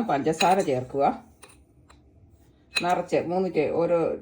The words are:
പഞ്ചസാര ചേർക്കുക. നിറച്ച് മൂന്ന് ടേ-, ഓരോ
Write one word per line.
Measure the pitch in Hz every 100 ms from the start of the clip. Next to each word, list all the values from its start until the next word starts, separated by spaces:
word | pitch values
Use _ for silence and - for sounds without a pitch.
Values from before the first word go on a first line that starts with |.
| 220
പഞ്ചസാര | 143 143 160 175 196 156
ചേർക്കുക. | 127 123 139 139 - - _ - - _ _ _ - _ _ - _ _ _ _ -
നിറച്ച് | - 180 - 151 160
മൂന്ന് | 185 185 156
ടേ-, | 139 -
ഓരോ | 170 170 156 -